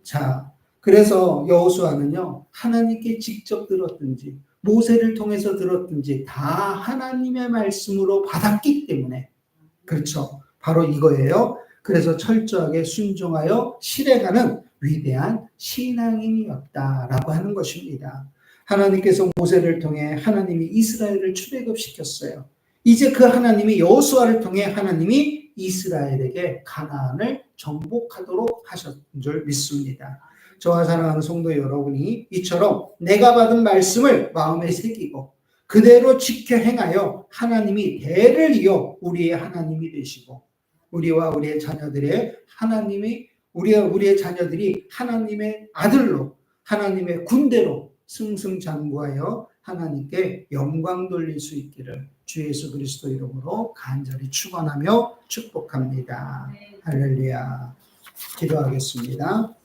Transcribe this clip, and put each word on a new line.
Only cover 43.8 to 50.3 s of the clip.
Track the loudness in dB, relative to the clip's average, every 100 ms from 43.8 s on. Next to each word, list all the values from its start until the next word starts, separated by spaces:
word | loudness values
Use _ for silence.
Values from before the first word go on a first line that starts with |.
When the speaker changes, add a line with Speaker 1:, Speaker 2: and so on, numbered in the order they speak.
Speaker 1:
우리의 | 4 2 4 2
자녀들이 | 0 -4 -4 -2 -2 -4 _
하나님의 | -10 -4 -4 -4 -6 -6 -8 -14
아들로 | -2 2 4 2 -2 -6 _ _ _
하나님의 | -6 -4 -2 -4 -4 -6
군대로 | 0 2 4 4 2 -2 -12 _ _
승승장구하여 | -12 -8 -6 -8 -8 -8 -8 -6 -6 -6 -4 -6 -6 -12 _
하나님께 | -14 -10 -8 -8 -6 -4 -4